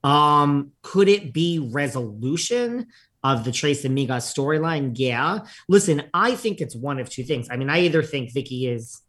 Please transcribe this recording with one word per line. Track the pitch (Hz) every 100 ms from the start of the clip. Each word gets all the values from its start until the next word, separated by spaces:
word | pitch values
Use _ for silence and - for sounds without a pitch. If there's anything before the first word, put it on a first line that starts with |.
Um, | 143 147 147 147 143 143 143 _
could | - 190 196
it | 202 160
be | 135 170 165
resolution | 127 127 143 127 113 104 123 165 - 240 240 240 240 _ _ _
of | 135 131
the | 123
Trace | 120 147 143
and | 135 135
Migos | 131 127 -
storyline? | - 139 156 165 156 139 117
Yeah. | 131 120 151 202 214 - -
Listen, | 196 196 151 -
I | 175 226
think | 254 226 196
it's | 143
one | 113 135 135
of | 123
two | -
things. | 127 139 113
I | 123
mean, | 135
I | 160
either | 175 160
think | 151 139 120
Vicky | 131 - 127 127
is | 120 113 -